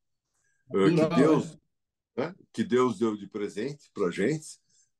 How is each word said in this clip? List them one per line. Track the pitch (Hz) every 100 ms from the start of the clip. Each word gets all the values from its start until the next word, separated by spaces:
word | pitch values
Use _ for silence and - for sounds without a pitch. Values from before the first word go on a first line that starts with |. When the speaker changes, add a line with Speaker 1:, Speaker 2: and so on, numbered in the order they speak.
| _ _ _ _ _ _ -
Speaker 1:
ah, | 98 98
que |
Speaker 2:
Natural, | 170 156 -
Speaker 1:
Deus, | 151 147 - - _ _ _ _ _ -
Speaker 2:
é. | 139
Speaker 1:
né, | - _
que | -
Deus | 95 123 127 98
deu | 113 104
de | 98
presente | 110 101 101 127 151 _
pra | - 90
gente, | 87 107 156 - - _ _ _ _